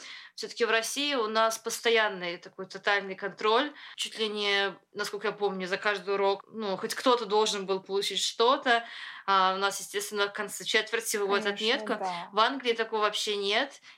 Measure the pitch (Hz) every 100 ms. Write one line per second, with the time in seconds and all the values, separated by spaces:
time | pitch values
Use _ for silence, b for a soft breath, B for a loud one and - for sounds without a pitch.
0 | B B B - 214 - 226 220 226 -
1 | 285 277 214 220 226 220 233 226 233 226
2 | 214 190 180 175 - - 190 190 214 202
3 | 196 190 202 - 220 226 294 - B B
4 | - - 220 208 208 202 196 185 _ 196
5 | 208 208 214 180 202 190 185 190 208 202
6 | 185 202 196 196 - 220 214 185 220 -
7 | 262 233 214 214 214 202 185 190 190 196
8 | 202 190 - - 233 277 277 233 233 B
9 | B B - 196 185 190 196 190 - 202
10 | 202 208 202 202 202 - 190 220 214 226
11 | 226 214 202 202 208 202 214 240 214 208
12 | 190 175 185 202 233 269 247 226 220 220
13 | 208 208 - 208 196 214 269 - B